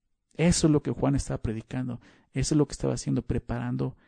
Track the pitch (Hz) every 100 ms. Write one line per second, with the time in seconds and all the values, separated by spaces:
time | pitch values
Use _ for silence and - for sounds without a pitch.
0 | _ _ _ - 170 - 160 147 127 120
1 | 131 139 - 135 123 110 - 127 127 120
2 | - _ _ 135 131 151 143 - 135 127
3 | - 131 - 120 - 120 123 131 131 -